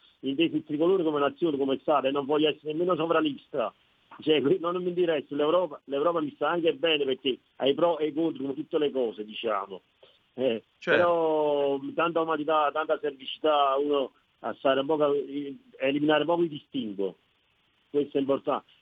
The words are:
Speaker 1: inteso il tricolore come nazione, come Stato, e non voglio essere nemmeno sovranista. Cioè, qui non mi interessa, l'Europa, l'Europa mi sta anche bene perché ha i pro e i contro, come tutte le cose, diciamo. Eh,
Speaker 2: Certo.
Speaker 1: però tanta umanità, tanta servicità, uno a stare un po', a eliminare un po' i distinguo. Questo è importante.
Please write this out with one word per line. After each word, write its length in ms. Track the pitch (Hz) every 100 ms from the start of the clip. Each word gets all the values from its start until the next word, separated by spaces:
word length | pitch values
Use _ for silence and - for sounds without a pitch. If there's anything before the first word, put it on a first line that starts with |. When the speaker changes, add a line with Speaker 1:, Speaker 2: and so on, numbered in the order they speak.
| _ _
Speaker 1:
inteso 360 | 135 139 165 151
il 80 |
tricolore 380 | 151 147 170 190
come 160 | 160 147
nazione, 360 | 143 139 170 139
come 220 | 139 135
Stato, 260 | - 143 131
e 40 |
non 120 | 143
voglio 240 | 135 151 151
essere 240 | 139 151
nemmeno 220 | 156 180 175
sovranista. 760 | 165 160 156 123 - 147 104 - _ _ _ -
Cioè, 200 | 131 151
qui 180 | 131 190
non 160 | 165 180
mi 60 | 180
interessa, 440 | 175 175 151 -
l'Europa, 460 | 143 147 175 175 143
l'Europa 360 | - 139 160 170
mi 120 | 147
sta 140 | - 147
anche 240 | 175 165
bene 300 | 139 165 151
perché 340 | 135 131 139 - _ -
ha 100 | 135
i 80 |
pro 240 | 143 170 156
e 100 | 156
i 40 |
contro, 300 | 147 165 135
come 120 | 139
tutte 240 | 135 151 160
le 120 | 147
cose, 320 | 127 117 107
diciamo. 560 | 107 104 113 101 98 92 _ _ - _ _
Eh, 280 | - 131 113 - _
Speaker 2:
Certo. 220 | - 170
Speaker 1:
però 800 | 175 170 160 156 151 143 143 139 139
tanta 260 | 156 170 165
umanità, 500 | 160 156 151 156 143
tanta 260 | 151 156 151
servicità, 760 | 151 135 131 - 156 147 139 139
uno 360 | 147 143 123 _ _ _
a 120 | 117 101
stare 220 | 143 135
un 60 | 139
po', 140 | 156
a 120 | 147 143 135 143 143 131 _ - 135
eliminare 360 | 143 147 151
un 40 | 147
po' 160 | 175
i 60 | 170
distinguo. 680 | 147 - 139 110 98 95 - _ _ _ _ _ _ _
Questo 280 | 143 139 143
è 40 |
importante. 440 | 135 135 - 123 - _